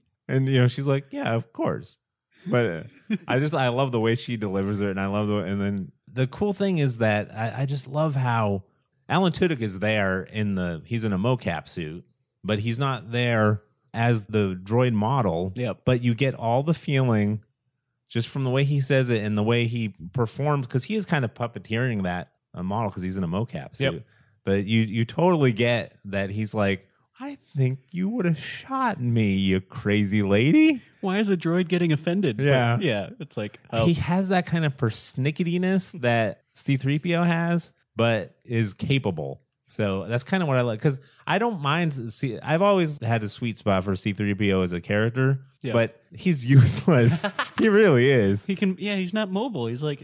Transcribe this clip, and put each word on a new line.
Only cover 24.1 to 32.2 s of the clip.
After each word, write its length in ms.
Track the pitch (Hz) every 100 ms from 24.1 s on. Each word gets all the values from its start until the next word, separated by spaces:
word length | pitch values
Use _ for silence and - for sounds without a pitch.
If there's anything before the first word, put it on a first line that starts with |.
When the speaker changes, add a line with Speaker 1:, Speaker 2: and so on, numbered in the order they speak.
| _ _ _
Speaker 1:
But 220 | - 98 98
you, 160 | 113
you 220 | 113 110
totally 480 | 117 - 175 170 135
get 460 | 104 117 120 90 _
that 260 | 101 98 98
he's 240 | 104 107
like, 320 | 110 101 95 - _ _ _
"I 200 | 277 285 _ 147
think 240 | 127 135 _
you 180 | 175 190
would 160 | 240 180
have 120 | 156
shot 640 | - - - 262 254 -
me, 320 | 123 117 107
you 260 | 95 95 95
crazy 640 | 95 - 104 104 101 107
lady." 600 | 98 101 131 302 311 269 - _
Speaker 2:
Why 180 | 196 190
is 100 | 214
a 80 | 185
droid 300 | 160 170 175
getting 240 | 180 170
offended? 440 | 151 175 180